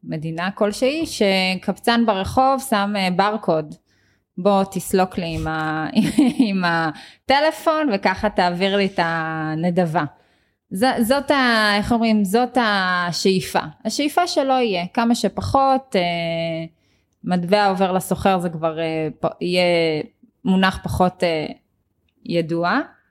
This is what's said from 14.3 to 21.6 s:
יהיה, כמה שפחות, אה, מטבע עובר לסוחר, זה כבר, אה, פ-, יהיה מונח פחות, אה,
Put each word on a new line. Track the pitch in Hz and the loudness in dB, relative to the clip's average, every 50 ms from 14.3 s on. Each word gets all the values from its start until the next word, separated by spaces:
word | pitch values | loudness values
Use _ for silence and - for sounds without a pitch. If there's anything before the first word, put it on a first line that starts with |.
| - 320 277 269 262 | 0 0 0 2 2
יהיה, | 262 247 226 190 175 175 180 _ | 2 2 0 0 -2 -4 -4 _
כמה | - 233 233 240 | 0 2 2 0
שפחות, | 233 - 196 - - - - - 269 269 269 269 262 262 _ - | 2 0 -2 -2 -2 -6 0 0 2 4 4 2 0 -2 _ -2
אה, | 196 175 175 170 170 170 165 165 165 165 165 165 165 165 165 _ _ _ _ _ _ _ _ _ _ - | 0 0 0 -2 -2 -4 -4 -4 -4 -4 -4 -6 -6 -8 -10 _ _ _ _ _ _ _ _ _ _ -4
מטבע | - 180 180 175 175 202 208 208 | -2 -2 -2 0 2 2 4 4
עובר | 202 190 180 196 185 | 2 2 2 0 0
לסוחר, | 185 185 175 - 185 - - 196 190 185 | 0 -2 0 -2 -4 0 2 2 2 2
זה | 170 180 | -2 -4
כבר, | 160 160 160 160 156 160 | -6 -2 -4 -4 -2 -2
אה, | 165 160 160 160 156 156 - _ | -4 -2 -2 -2 -4 -4 -6 _
פ-, | - 165 - _ | -4 -4 -4 _
יהיה | - 175 180 180 180 175 175 170 165 160 156 151 - 233 _ _ _ _ _ _ _ | -4 -2 0 2 4 4 4 4 2 2 0 -2 -6 -8 _ _ _ _ _ _ _
מונח | - 185 190 190 185 - - - | 2 2 4 4 2 0 -2 -8
פחות, | 165 - - 185 180 180 - 190 | -6 0 0 0 0 0 0 -2
אה, | 175 165 156 151 - - _ | 0 0 -2 -4 -6 -10 _